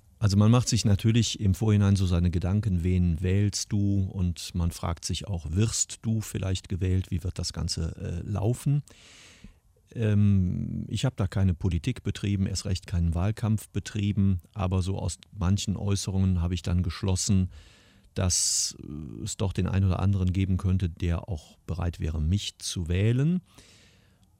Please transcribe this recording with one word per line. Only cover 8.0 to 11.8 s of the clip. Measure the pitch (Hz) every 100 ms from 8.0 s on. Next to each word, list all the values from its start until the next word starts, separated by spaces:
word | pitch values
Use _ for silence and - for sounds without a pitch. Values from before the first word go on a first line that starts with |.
| 92 85 -
laufen? | 98 104 123 143 143 - - - - - - - - _ _ -
Ähm, | 120 107 104 104 98 90 90 85 85 -
ich | 107
habe | 131
da | -
keine | 95 95 95
Politik | 80 95 82